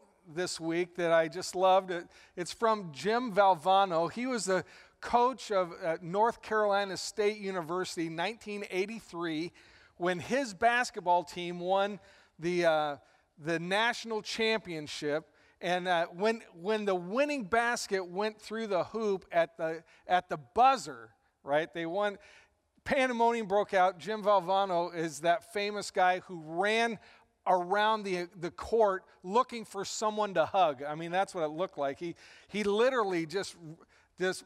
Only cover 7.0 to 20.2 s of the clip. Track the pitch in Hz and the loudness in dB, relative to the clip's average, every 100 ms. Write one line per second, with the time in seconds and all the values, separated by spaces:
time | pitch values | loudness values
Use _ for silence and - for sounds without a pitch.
7 | - - 208 214 196 190 156 180 180 185 | -8 -2 -2 0 -6 -6 -4 -4 -4 -4
8 | 165 165 185 233 208 208 202 185 208 226 | -6 -4 -4 -6 -10 -10 -6 -4 -4 -6
9 | - 170 170 156 175 _ - - - - | -12 -8 -6 -4 -6 _ -20 -20 -20 -4
10 | 175 180 120 254 254 180 226 240 247 208 | -2 -2 -2 -2 -2 0 2 2 -2 -4
11 | 180 175 170 180 175 180 180 196 202 202 | 0 0 0 -8 -8 -6 0 0 0 -4
12 | - - _ _ 165 175 165 156 151 139 | -16 -20 _ _ -2 2 4 4 0 -6
13 | _ _ _ _ 151 165 175 202 233 226 | _ _ _ _ -4 -4 0 0 0 -2
14 | 226 214 - - 220 220 180 160 151 - | -6 -8 -6 -2 0 0 -2 -10 -10 -6
15 | 147 151 - _ _ _ 175 180 180 170 | -2 -2 -4 _ _ _ -2 -2 2 0
16 | 170 175 214 226 - 175 180 214 202 185 | 0 0 0 0 -6 -10 -2 -2 0 -2
17 | 175 233 294 285 185 226 240 233 - 196 | -2 -2 0 -2 0 2 2 -2 -2 -4
18 | 180 180 214 214 - 220 220 180 151 220 | -4 -4 -4 -6 -10 -6 -2 0 0 0
19 | 214 190 - 170 170 - 160 165 - _ | 0 0 0 2 2 0 -6 -6 -12 _
20 | - 180 | 2 2